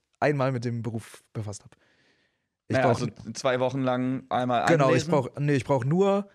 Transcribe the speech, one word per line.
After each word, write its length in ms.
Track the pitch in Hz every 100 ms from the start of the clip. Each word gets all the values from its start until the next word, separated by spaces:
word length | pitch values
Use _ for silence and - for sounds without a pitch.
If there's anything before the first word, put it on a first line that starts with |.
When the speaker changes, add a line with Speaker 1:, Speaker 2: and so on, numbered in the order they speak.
| _ _
Speaker 1:
einmal 320 | 139 147 131
mit 140 | 127 123
dem 160 | 117
Beruf 420 | 117 113 - - _
befasst 320 | - 104 101
hab. 140 | - _ _ _ _ _ _ _ _ _ -
Ich 60 | 117
Speaker 2:
Naja, 120 | 131
Speaker 1:
brauch 80 | 117
Speaker 2:
also 300 | 113 - -
zwei 260 | 113 135 127
Wochen 200 | 127 135
lang 420 | 131 127 127 131 -
einmal 360 | 113 127 120 -
Speaker 1:
Genau, 220 | 165 135
ich 180 | 127 151
Speaker 2:
einlesen. 60 |
Speaker 1:
brauch, 180 | 160 120 -
nee, 140 | 143 143
ich 80 |
brauch 220 | - 139 123
nur, 420 | 170 196 196 202